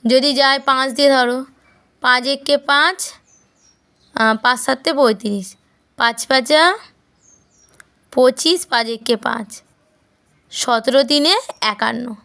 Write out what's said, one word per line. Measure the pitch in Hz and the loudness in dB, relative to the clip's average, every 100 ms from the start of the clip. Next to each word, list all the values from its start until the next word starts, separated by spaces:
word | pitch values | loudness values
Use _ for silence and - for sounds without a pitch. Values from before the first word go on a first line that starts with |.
যদি | 233 254 285 | 2 2 2
যায় | 269 269 277 | 0 2 0
পাঁচ | 277 262 269 | 0 0 -2
দিয়ে | 262 285 | 2 2
ধরো, | 269 240 254 269 _ _ _ _ _ | 4 0 -2 -8 _ _ _ _ _
পাঁচ | - 247 254 | 0 0 0
একে | 277 277 285 | -6 -2 -2
পাঁচ, | 285 285 320 370 - - _ _ _ _ _ _ _ _ _ - | 2 2 2 -2 -10 -14 _ _ _ _ _ _ _ _ _ -2
আহ, | 220 220 | 0 0
পাঁচ | 247 247 | 0 -2
সাতে | - 262 - | -2 -4 -2
পঁয়ত্রিশ, | 285 262 208 214 202 185 - _ _ _ - | 2 2 0 -4 -8 -10 -18 _ _ _ -4
পাঁচ | 233 233 - | -4 -2 -2
পাঁচা | 262 254 302 339 415 - _ _ _ _ _ _ _ _ _ - _ _ | -2 2 2 2 0 -10 _ _ _ _ _ _ _ _ _ -20 _ _
পঁচিশ, | - 254 254 320 359 - | 2 2 2 -2 -2 -2
পাঁচ | 240 226 | -4 -2
একে | 226 226 226 | -8 -4 -2
পাঁচ, | - 233 208 - _ _ _ _ _ _ _ _ _ | -2 -8 -10 -18 _ _ _ _ _ _ _ _ _
সতেরো | - - 233 226 262 | -8 -2 0 2 2
তিনে | 277 294 294 403 - - | 2 2 2 0 -4 -6
একান্ন। | 220 208 220 226 247 214 | -6 -2 -4 -4 -10 -14